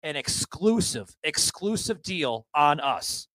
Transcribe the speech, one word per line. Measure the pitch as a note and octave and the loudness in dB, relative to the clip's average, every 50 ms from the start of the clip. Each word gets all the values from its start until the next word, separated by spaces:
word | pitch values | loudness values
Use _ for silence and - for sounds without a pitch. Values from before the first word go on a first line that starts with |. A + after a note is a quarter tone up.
an | - D#3 D3 | -6 -6 -6
exclusive, | C#3+ C3 - - - - - - - F3+ G#3+ A3+ A#3 - - - A#2 G2+ - - _ - | -4 -4 -2 -2 -2 -2 -6 -6 0 2 2 4 4 2 0 -2 -6 -8 -10 -16 _ -4
exclusive | D#3 D#3 - - - - - F#3 G3+ A3 G#3+ - - A3 E3 | -2 0 2 0 0 0 -2 -4 -2 -2 -2 -2 -2 -4 -4
deal | _ - F#3+ F3+ D3+ B2+ A#2 A2+ - _ _ | _ -6 -4 -2 0 0 -2 -4 -6 _ _
on | D3+ D3 D3 D3 D#3 | 4 6 6 4 4
us | C#3+ C#3 B2+ E2+ - - - - - _ _ | 2 -2 -2 -2 -2 -6 -6 -8 -10 _ _